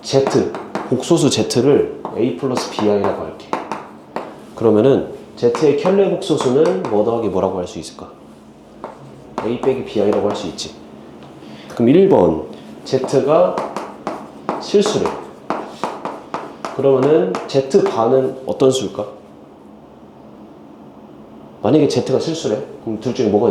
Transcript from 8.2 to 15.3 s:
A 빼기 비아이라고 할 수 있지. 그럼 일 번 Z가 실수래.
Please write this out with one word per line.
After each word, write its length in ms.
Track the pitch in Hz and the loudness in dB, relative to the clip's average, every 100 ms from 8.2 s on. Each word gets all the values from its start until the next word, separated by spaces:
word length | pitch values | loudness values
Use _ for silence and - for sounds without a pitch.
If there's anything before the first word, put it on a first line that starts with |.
| - - - - - - - - - - - - 107 | -20 -20 -20 -20 -20 -18 -18 -18 -20 -20 -12 -8 -6
A 140 | 120 | -2
빼기 240 | 135 127 - | -2 -2 -4
비아이라고 420 | 110 98 101 104 | 0 2 2 0
할 80 | 101 | -4
수 100 | - | -8
있지. 260 | - - - - - - - - - - - - | -10 -12 -14 -20 -20 -20 -20 -20 -20 -20 -18 -14
그럼 180 | - 117 | 0 4
일 200 | 165 196 | 6 6
번 340 | 120 87 80 - - - - | 6 6 2 -6 -14 -18 -18
Z가 720 | - 131 123 139 127 160 180 - - - - - - - - - - - | -4 -2 0 0 2 2 2 0 -8 -10 -12 -12 -12 -12 -14 -14 -10 -10
실수래. 460 | - 202 196 117 90 - - | 0 2 2 0 -2 -4 -14